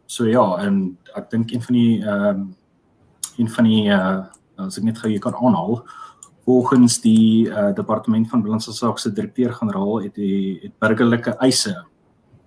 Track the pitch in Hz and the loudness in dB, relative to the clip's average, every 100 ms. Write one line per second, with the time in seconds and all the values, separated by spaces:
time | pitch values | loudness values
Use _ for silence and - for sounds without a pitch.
0 | - - 113 123 101 90 101 98 92 90 | -12 -2 2 2 2 0 -2 -2 -2 -8
1 | - 101 - 117 113 120 117 120 117 110 | -16 -16 -6 -4 -2 -4 0 2 4 2
2 | 107 101 101 98 98 92 _ _ _ _ | 0 0 0 -2 -6 -12 _ _ _ _
3 | _ _ - - 113 - 113 110 104 101 | _ _ -8 -4 -2 2 2 4 2 2
4 | 95 95 95 - _ - 95 - 113 110 | 0 -4 -6 -18 _ -12 -10 -4 -4 -4
5 | 110 104 - - 123 90 90 120 - - | -4 -4 -4 0 2 2 0 -6 -8 -20
6 | - - - _ - 127 - 127 120 - | -20 -20 -20 _ 2 2 4 4 4 4
7 | 113 110 110 110 113 107 101 98 101 107 | 2 4 6 4 2 0 -2 -2 -4 -4
8 | - 110 113 123 104 110 113 110 - - | 0 0 0 0 -2 -2 -6 -4 -4 -2
9 | 117 104 101 - 123 113 107 95 101 110 | -4 -4 -6 -2 -4 -2 -4 -2 -2 -4
10 | 101 104 101 98 98 92 101 - 110 110 | -6 -6 -2 -2 -4 -8 -12 -4 0 2
11 | 117 117 117 - 131 - 107 90 - _ | 2 2 -2 0 2 2 -2 -6 -14 _
12 | _ _ _ _ | _ _ _ _